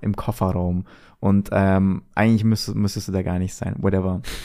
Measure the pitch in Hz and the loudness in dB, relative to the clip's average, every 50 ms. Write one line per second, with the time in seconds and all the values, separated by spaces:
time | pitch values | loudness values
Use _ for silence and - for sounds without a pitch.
0 | - 104 98 - - - - - 95 92 90 90 90 87 90 90 - - - - | -4 -4 -4 -2 -4 -6 -2 0 0 0 0 0 0 0 -2 -2 -4 -8 -16 -20
1 | - - _ - - 101 98 101 98 - 104 98 98 95 95 95 95 95 92 - | -20 -20 _ -2 2 2 2 2 2 2 0 2 4 4 4 4 4 2 0 -2
2 | - - - - 107 113 113 104 107 110 110 - - 101 98 104 104 98 - 104 | -6 -6 -2 2 4 4 4 4 4 2 0 0 -2 -6 -2 -2 -2 -2 -2 -4
3 | - - 92 95 92 87 90 90 92 92 - - - 92 95 - - 98 98 95 | -6 -4 -4 -2 -2 -2 -2 -2 -2 -4 -6 -6 -6 -6 -6 -2 0 2 2 2
4 | 92 92 92 90 - - - - | 0 0 -2 -4 -6 -8 -10 -10